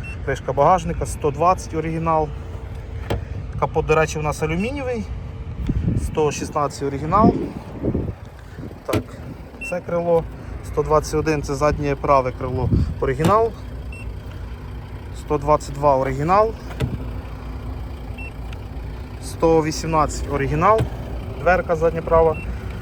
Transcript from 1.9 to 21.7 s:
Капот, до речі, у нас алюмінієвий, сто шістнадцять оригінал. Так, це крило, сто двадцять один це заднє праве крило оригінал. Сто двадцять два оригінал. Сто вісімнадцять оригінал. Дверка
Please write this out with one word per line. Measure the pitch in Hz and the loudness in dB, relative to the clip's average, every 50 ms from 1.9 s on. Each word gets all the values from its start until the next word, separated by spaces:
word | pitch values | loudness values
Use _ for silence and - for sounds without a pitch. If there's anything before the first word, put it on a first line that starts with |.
| 160 165 165 165 160 156 156 147 - - - - - - - - - - - - - - - - - - - - - - - - - - | -2 -2 0 2 2 2 0 0 -4 -8 -10 -10 -10 -10 -10 -10 -10 -10 -10 -10 -8 -8 -4 -4 -4 -4 -4 -6 -8 -8 -8 -6 -4 -2
Капот, | 151 143 - 160 147 | -2 0 0 0 2
до | 143 156 | 4 4
речі, | 156 160 156 - 156 | 4 4 2 0 -2
у | |
нас | 151 147 143 - 160 | -2 -2 -2 -2 -2
алюмінієвий, | 151 165 175 202 247 285 285 262 254 247 220 190 - - - - - - - - - - - - - - - - - 127 - - | -2 0 0 -2 -2 -2 -4 -4 -2 -2 -4 -4 -6 -8 -8 -8 -10 -10 -10 -8 -8 -6 -4 -2 0 0 0 2 2 0 0 0
сто | - - 156 151 147 | -2 0 2 2 2
шістнадцять | 143 - 160 - - 156 143 135 - - 143 | 0 -2 -6 -4 -2 0 0 0 -2 -2 -4
оригінал. | 143 139 135 147 151 180 208 226 - - - - - - - - - - - - - - - - - - - - - - - - - - - - - - - - | -4 -2 -2 -2 2 6 8 8 8 6 4 0 -4 -6 -8 -10 -10 -8 -4 -2 -2 0 0 -2 -2 -6 -8 -10 -16 -16 -16 -16 -14 -12 -12 -12 -12 -12 -12 -4
Так, | - - - - - - - - - - - - - - - - - | 0 0 0 0 -2 -10 -12 -12 -12 -12 -12 -12 -14 -12 -10 -8 -6
це | 180 180 | -4 -4
крило, | - - 170 170 170 170 170 165 160 - - - - - - - - | -4 -2 -2 0 4 4 4 4 4 0 -6 -10 -10 -10 -10 -8 -8
сто | - - 156 147 | -4 -2 0 2
двадцять | 147 156 151 147 - 156 | 4 4 4 4 4 0
один | 151 147 156 156 147 - | 0 2 2 2 2 0
це | - 139 | -2 0
заднє | 131 147 147 147 151 147 143 139 | 2 4 4 4 4 2 0 0
праве | - - 151 143 135 127 127 | 2 4 6 6 6 6 2
крило | 123 - 131 127 127 127 123 120 123 - - - - - | -2 -4 -4 -2 -2 0 2 4 4 4 4 2 0 0
оригінал. | 135 139 131 127 156 180 202 226 226 226 - - - - - - - - - - - - - - - - - - - - - - - - - - - - - - - - - - | 0 0 2 2 4 6 6 6 4 2 0 -4 -10 -10 -10 -10 -10 -10 -10 -10 -10 -10 -10 -10 -10 -10 -10 -10 -10 -10 -10 -10 -10 -10 -10 -10 -10 -10 -10 -10 -10 -10 -10 -8
Сто | - - 151 | -4 -2 0
двадцять | 143 143 151 151 151 - - 139 | 0 4 4 4 4 2 -2 -4
два | 139 147 147 135 | 2 4 4 4
оригінал. | 131 131 135 131 139 147 170 190 208 220 226 220 - - - - - - - - - - - - - - - - - - - - - - - - - - - - - - - - - - - - - - - - - - - - - - - - - - - - - - | 4 4 0 0 0 2 4 6 6 6 4 2 -6 -8 -8 -4 -2 -2 -2 -2 -4 -6 -6 -6 -6 -8 -8 -10 -10 -10 -8 -8 -8 -8 -8 -8 -6 -8 -8 -8 -10 -10 -10 -10 -10 -10 -10 -10 -10 -10 -10 -10 -10 -10 -10 -10 -8 -8 -8 -8 -8 -10 -10 -10 -10 -10
Сто | - - - 165 165 165 160 151 | -8 -4 2 4 6 6 6 4
вісімнадцять | 156 156 - - 160 160 156 147 - - - - - 143 | 2 -2 -2 -2 0 2 4 4 2 0 -2 -4 -2 -2
оригінал. | 139 135 131 147 156 170 202 220 220 - - - - - - - - - - - - | 0 0 0 2 4 6 6 6 6 4 0 -2 -6 -8 -6 -8 -8 -8 -8 -6 0
Дверка | 143 170 185 180 165 - | 2 4 4 4 2 0